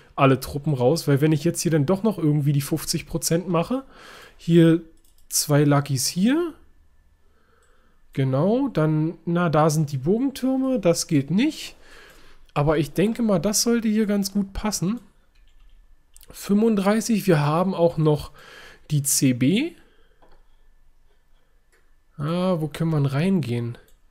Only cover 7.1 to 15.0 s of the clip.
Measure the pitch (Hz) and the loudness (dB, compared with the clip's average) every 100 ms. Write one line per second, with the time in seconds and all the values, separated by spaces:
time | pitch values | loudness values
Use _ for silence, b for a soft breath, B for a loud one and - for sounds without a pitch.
7.1 | _ _ _ _ _ _ _ _ _ - | _ _ _ _ _ _ _ _ _ -12
8.1 | - 135 131 185 240 277 165 156 156 160 | -4 -2 0 2 0 0 0 0 0 -2
9.1 | - - 170 175 147 160 151 147 135 139 | -4 -4 0 2 2 2 2 -2 -2 -2
10.1 | 220 269 262 254 262 262 254 175 170 - | 0 -2 -2 -4 -2 -2 0 0 0 0
11.1 | 147 135 185 302 - - - b b b | -2 0 0 0 -2 -12 -18 b b b
12.1 | b b b b - 147 156 143 - 202 | b b b b -2 0 0 0 0 0
13.1 | 226 226 190 202 214 240 233 220 214 208 | 0 0 0 0 0 0 0 0 0 0
14.1 | 202 196 208 196 - 214 - 170 240 | 0 -2 -2 -4 -4 -6 -4 -4 -4